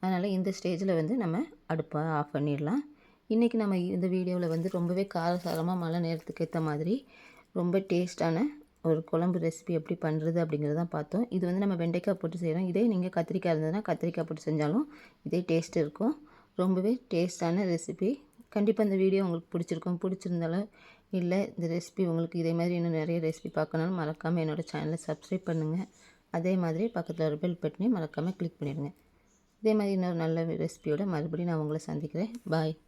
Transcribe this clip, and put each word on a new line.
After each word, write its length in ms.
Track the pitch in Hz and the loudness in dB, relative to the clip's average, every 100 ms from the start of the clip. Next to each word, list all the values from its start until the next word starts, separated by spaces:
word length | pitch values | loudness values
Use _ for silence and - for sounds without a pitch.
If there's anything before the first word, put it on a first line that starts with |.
அதனால 280 | 185 185 196 190 | 0 0 2 0
இந்த 140 | 185 185 | 0 -2
ஸ்டேஜ்ல 380 | 180 170 190 175 | -2 0 2 2
வந்து 160 | 156 254 | 2 0
நம்ம 160 | 190 170 320 - _ | 0 0 -2 -8 _
அடுப்பை 280 | 165 156 151 160 156 | -4 -2 -2 0 0
ஆஃப் 160 | 147 | 0
பண்ணிடலாம். 480 | 143 147 143 147 247 285 - - _ _ | 0 0 0 0 -2 -2 -14 -20 _ _
இன்னைக்கு 240 | 220 233 233 | 2 4 4
நம்ம 160 | 208 185 175 | 2 2 0
இந்த 140 | 190 185 185 | 0 0 0
வீடியோல 340 | 180 180 175 | 0 0 0
வந்து 160 | 165 175 185 | 0 0 0
ரொம்பவே 280 | 175 180 196 175 | 0 0 -2 -2
காரசாரமா 600 | 165 180 175 165 165 180 | 0 0 -2 -2 0 -2
மழை 160 | 170 170 170 | -2 -2 -2
நேரத்துக்கு 380 | 160 - 156 165 | -4 -6 -6 -2
ஏத்த 140 | 170 160 | 0 -2
மாதிரி 280 | 147 156 247 - - - - _ - | -2 0 -2 -4 -20 -20 -20 _ -2
ரொம்ப 200 | 175 185 190 | 2 2 2
டேஸ்டான 520 | 175 180 - 170 165 285 294 - _ 165 | 0 0 0 0 2 0 -2 -20 _ 0
ஒரு 100 | 156 160 | 0 2
குழம்பு 280 | 165 175 180 165 | 0 2 2 0
ரெசிபி 260 | 160 - 170 | -4 -2 -2
எப்படி 160 | 151 170 | -2 -2
பண்றது 340 | 160 156 156 170 | 0 0 0 0
அப்படிங்கிறத 340 | 160 151 147 151 | 0 0 0 0
தான் 120 | 170 151 | 0 -2
பார்த்தோம். 300 | 147 185 240 185 | -2 -2 0 0
இது 80 | 175 | 0
வந்து 160 | 180 | 0
நம்ம 140 | 202 180 | 0 0
வெண்டைக்காய் 380 | 170 175 175 190 | 0 0 0 -2
போட்டு 220 | 165 170 | -2 -2
செய்றோம். 240 | 170 156 185 | -2 0 0
இதே 120 | 180 233 | 2 4
நீங்க 160 | 196 180 175 | 2 0 0
கத்திரிக்காய் 360 | 170 185 185 160 | 0 0 2 2
இருந்ததுன்னா 260 | 156 185 214 | 2 -2 -2
கத்திரிக்காய் 380 | 160 170 170 160 | -2 -2 -2 -4
போட்டு 180 | 156 - | -4 -2
செஞ்சாலும் 380 | 156 147 196 294 - - _ - | 0 2 2 0 -6 -20 _ -2
இதே 140 | 170 175 | -2 2
டேஸ்ட் 300 | 165 165 - | 0 2 0
இருக்கும். 300 | 147 - 220 311 - - - - | 0 0 -2 -2 -8 -20 -16 0
ரொம்பவே 320 | 185 185 196 247 - | 2 4 2 0 0
டேஸ்டான 520 | 175 180 - 170 175 196 | 0 0 0 0 2 2
ரெசிபி. 400 | 170 - 170 190 277 - _ - - | 0 -2 -2 0 -2 -6 _ -6 0
கண்டிப்பா 260 | 208 226 214 | 2 4 4
இந்த 100 | 190 190 | 4 4
வீடியோ 180 | 196 190 | 4 2
உங்களுக்கு 240 | 170 165 | 0 -2
பிடிச்சிருக்கும். 460 | 175 170 165 180 175 | -4 -2 -2 -2 -2
பிடிச்சிருந்தாலும் 640 | 185 190 190 175 165 175 208 - - - _ | -2 -4 -2 -2 0 -2 -4 -10 -20 -20 _
இல்ல, 360 | 185 175 185 - - | -2 2 0 0 -2
இந்த 100 | 170 | -2
ரெசிபி 320 | 170 - - 185 | -2 -4 -2 0
உங்களுக்கு 320 | 165 165 175 | 2 0 0
இதே 140 | 165 | 0
மாதிரி 220 | 170 175 | 2 2
இன்னும் 160 | 175 170 | 2 2
நிறைய 300 | 160 156 170 | 0 0 0
ரெசிபி 320 | 160 160 - | 0 -2 -6
பார்க்கணும்னு 500 | - 156 165 165 185 | -2 0 0 0 0
மறக்காம 340 | 156 160 165 175 | -2 -2 0 0
என்னோட 140 | 156 151 165 | 0 -2 -4
சேனலை 260 | 151 151 165 - | -4 -2 -4 -4
சப்ஸ்கிரைப் 380 | 156 - 185 | -8 -4 -6
பண்ணுங்க. 420 | 185 160 156 165 185 - - - _ | -2 -2 0 -2 -4 -12 -20 -20 _
அதே 260 | 170 170 185 | -2 0 2
மாதிரி 340 | 175 160 226 | 0 0 -2
பக்கத்துல 280 | 202 170 170 | -2 -6 0
ஒரு 160 | 156 151 | 0 0
பெல் 200 | 180 170 | -2 -2
பட்டனையும் 340 | 156 - 202 220 | -4 0 0 2
மறக்காம 400 | 156 - 160 185 | 0 -2 -2 -2
கிளிக் 200 | 170 - | -6 -4
பண்ணிடுங்க. 340 | 147 147 143 - _ _ _ _ _ _ | -6 -4 -6 -8 _ _ _ _ _ _
இதே 120 | 220 | 2
மாதிரி 160 | 214 202 | 4 2
இன்னொரு 240 | 190 180 | 2 0
நல்ல 300 | 170 160 165 | 0 0 0
ரெசிபியோட 640 | 165 160 160 - - 147 196 | 0 -2 -4 -4 -2 0 0
மறுபடியும் 440 | 165 156 160 175 | 0 -2 -2 0
நான் 100 | 165 | 0
உங்களை 200 | 151 156 | 0 -2
சந்திக்கிறேன். 500 | - 151 151 160 214 233 | -4 -6 -4 -4 -4 -6
பாய். 340 | - 160 160 156 | -2 0 0 -2